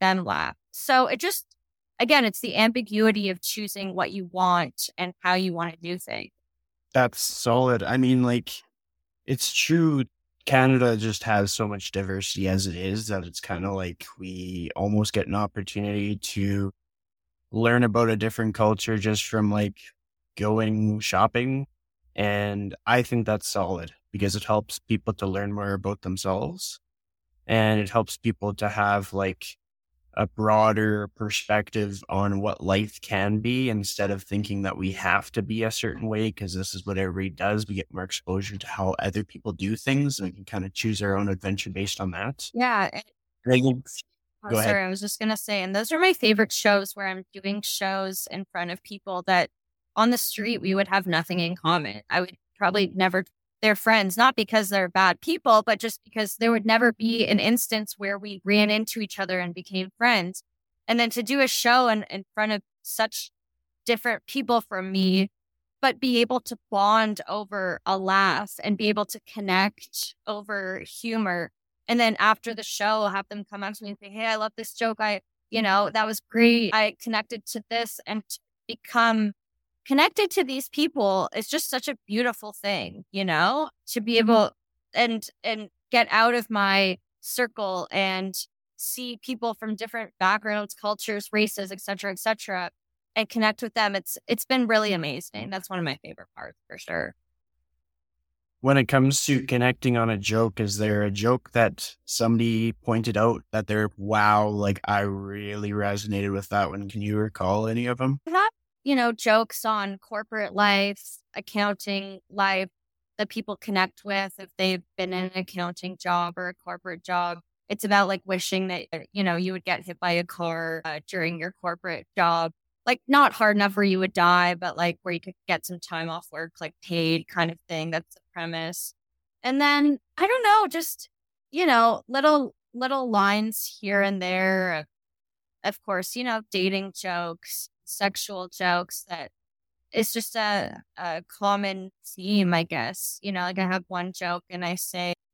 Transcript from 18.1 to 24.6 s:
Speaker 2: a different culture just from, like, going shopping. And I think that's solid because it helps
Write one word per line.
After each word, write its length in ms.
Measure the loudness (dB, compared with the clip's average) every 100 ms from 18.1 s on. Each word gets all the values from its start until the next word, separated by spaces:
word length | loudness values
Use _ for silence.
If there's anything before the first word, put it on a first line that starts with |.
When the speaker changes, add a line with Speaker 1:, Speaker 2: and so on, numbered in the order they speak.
Speaker 2:
a 60 | 2
different 380 | 0 0 -2
culture 440 | 2 2 2 0 0
just 280 | 0 0 0
from, 240 | 0 2
like, 300 | 2 0 -4 -18 _ _ _ _ -4
going 640 | 0 2 2 2 0 0
shopping. 680 | 0 2 2 2 0 -2 -6 _ _ _ _ -4
And 580 | 0 0 -2 -2 -6 -6 2
I 160 | 2
think 240 | 4 0 0
that's 220 | 0 -2
solid 460 | -2 -2 -4 -8 -14 _
because 240 | -4 -2 -2
it 80 |
helps 340 | 0 0